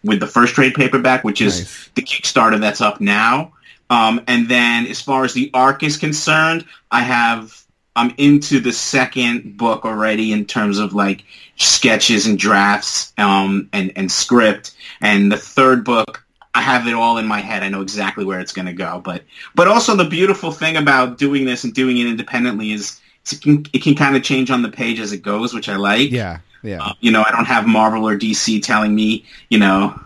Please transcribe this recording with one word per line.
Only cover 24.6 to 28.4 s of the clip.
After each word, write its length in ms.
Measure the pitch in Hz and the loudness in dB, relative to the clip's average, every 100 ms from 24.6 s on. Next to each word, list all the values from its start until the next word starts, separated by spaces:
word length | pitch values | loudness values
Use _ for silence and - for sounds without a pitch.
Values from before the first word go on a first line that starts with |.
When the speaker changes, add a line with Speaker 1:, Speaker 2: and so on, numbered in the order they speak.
Speaker 1:
the 60 | 113 | -2
page 300 | 107 117 113 | -4 -6 -4
as 140 | 104 | -6
it 80 | 101 | -8
goes, 320 | 101 104 117 | -4 -4 -4
which 160 | 117 104 | -6 -6
I 60 | 98 | -4
like. 340 | 101 110 139 | 0 2 0
Speaker 2:
Yeah, 280 | 123 98 85 - _ | 0 -4 -10 -16 _
yeah. 180 | 110 90 | -12 -8
Speaker 1:
Uh, 100 | 101 - | -8 -2
you 100 | 117 | 2
know, 120 | 110 107 | 4 4
I 40 | |
don't 140 | 113 113 | 2 0
have 220 | 120 110 | 0 2
Marvel 400 | 110 110 110 110 | 2 2 2 -2
or 80 | 101 | -2
D 160 | 110 | -2
C 260 | 107 | -2